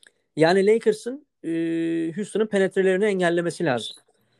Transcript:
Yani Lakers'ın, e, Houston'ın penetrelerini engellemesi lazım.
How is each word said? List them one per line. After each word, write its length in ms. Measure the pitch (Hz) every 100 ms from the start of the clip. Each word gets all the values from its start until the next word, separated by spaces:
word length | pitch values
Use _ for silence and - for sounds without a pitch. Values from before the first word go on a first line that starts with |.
| _ _ _ -
Yani 300 | 160 190 196
Lakers'ın, 600 | 226 226 214 240 277 _ _
e, 60 | 165 165 165 165 165 165 165 170
Houston'ın 300 | 185 196 214
penetrelerini 580 | 202 190 196 190 185
engellemesi 600 | 214 190 175 170 170 -
lazım. 320 | 170 120 107 - _ _ _